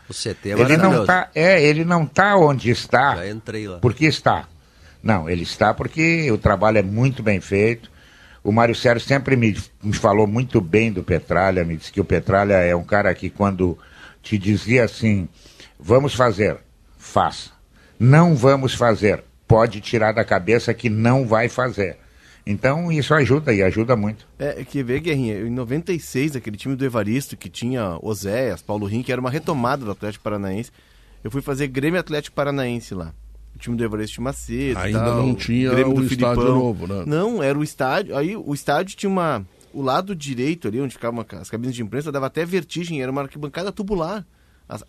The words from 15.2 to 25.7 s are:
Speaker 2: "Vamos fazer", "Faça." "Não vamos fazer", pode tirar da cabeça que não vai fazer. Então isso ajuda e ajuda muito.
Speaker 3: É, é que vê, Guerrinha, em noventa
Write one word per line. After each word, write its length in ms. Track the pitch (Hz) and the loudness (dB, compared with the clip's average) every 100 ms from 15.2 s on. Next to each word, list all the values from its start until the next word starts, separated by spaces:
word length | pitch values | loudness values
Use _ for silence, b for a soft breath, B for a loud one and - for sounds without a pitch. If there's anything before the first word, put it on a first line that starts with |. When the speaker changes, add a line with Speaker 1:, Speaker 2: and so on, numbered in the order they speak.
| 80 _ B B B B | -2 _ B B B B
Speaker 2:
"Vamos 340 | 76 127 143 | 2 4 4
fazer", 440 | 117 123 95 98 - - _ _ - | 2 2 2 0 -2 -10 _ _ -20
"Faça." 540 | - 104 82 - - _ _ b b b | -2 0 0 -2 -16 _ _ b b b
"Não 360 | 120 147 175 139 | 6 8 6 6
vamos 380 | 135 139 131 | 4 4 2
fazer", 500 | - 120 101 104 82 - _ - | 0 0 2 2 0 -4 _ 4
pode 320 | 110 120 110 | 4 4 -2
tirar 320 | - 117 110 | -2 0 2
da 100 | 110 101 | 0 0
cabeça 480 | 98 90 117 120 | 0 2 0 0
que 160 | 113 123 | -2 -2
não 360 | 107 117 135 120 | 2 4 2 2
vai 200 | 110 120 | 0 0
fazer. 480 | - 127 101 92 - b b b b - | -2 -4 -2 -4 -6 b b b b -8
Então 460 | 101 131 151 175 | -2 0 0 -2
isso 220 | 156 127 | -2 2
ajuda 400 | 156 113 143 147 | 4 4 2 2
e 80 | 101 | 2
ajuda 340 | 92 101 117 120 | 4 2 0 0
muito. 300 | 104 107 - - | 0 -6 -14 -8
Speaker 3:
É, 220 | 139 - | -8 -8
é 40 | 135 | -8
que 160 | 143 | -6
vê, 180 | 120 139 | -4 -4
Guerrinha, 400 | 165 139 117 101 | -2 -2 -2 -4
em 100 | 117 | -4
noventa 420 | 123 117 | -6 -4